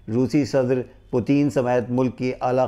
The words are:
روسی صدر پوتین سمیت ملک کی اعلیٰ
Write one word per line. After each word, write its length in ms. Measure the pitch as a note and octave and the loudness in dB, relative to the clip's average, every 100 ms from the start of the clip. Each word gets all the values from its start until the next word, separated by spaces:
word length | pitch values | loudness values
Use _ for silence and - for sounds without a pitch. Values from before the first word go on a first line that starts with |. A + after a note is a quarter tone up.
| - | -4
روسی 320 | A2+ C3 D#3 B2+ | -2 0 0 0
صدر 360 | C#3 B2 C3 A#2 - - | 0 0 0 -4 -12 -6
پوتین 400 | B2 G#2+ C#3+ C#3+ | -2 2 2 2
سمیت 340 | - B2 B2+ A2+ | 0 0 0 0
ملک 280 | B2 B2+ A#2+ | 0 -2 -2
کی 140 | B2+ B2 | -6 -4
اعلیٰ 240 | C3 B2+ | -2 0